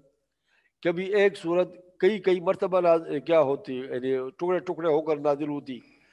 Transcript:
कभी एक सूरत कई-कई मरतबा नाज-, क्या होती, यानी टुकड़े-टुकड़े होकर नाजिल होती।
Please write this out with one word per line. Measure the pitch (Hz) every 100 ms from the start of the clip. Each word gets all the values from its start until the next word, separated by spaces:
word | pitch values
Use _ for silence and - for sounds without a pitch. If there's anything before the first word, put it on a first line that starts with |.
| _ _ _ _ _ _ _ _ 170
कभी | 175 190
एक | 208 202 202
सूरत | 165 175 180 - - -
कई-कई | 185 214 190 185
मरतबा | 170 190 190 185
नाज-, | 175 165 160 147 -
क्या | 165
होती, | 135 139 135 127
यानी | 131 131 131 131 131
टुकड़े-टुकड़े | - 175 180 180 160 165
होकर | 147 156 151
नाजिल | 147 143 151
होती। | 143 131 120 - _ _